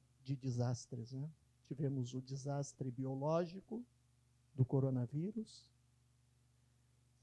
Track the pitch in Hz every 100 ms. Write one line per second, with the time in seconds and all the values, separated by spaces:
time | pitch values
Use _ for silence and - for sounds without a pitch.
0 | - _ - 139 135 120 120 120 - 120
1 | 117 131 151 156 _ _ - 131 143 135
2 | 123 131 131 135 139 143 139 - 131 120
3 | 131 135 143 165 180 190 - 226 247 _
4 | _ _ _ _ _ - 127 139 135 131
5 | 120 147 180 220 220 - - _ _ _
6 | _ _ _ _ _ _ _ _ _ _
7 | _ _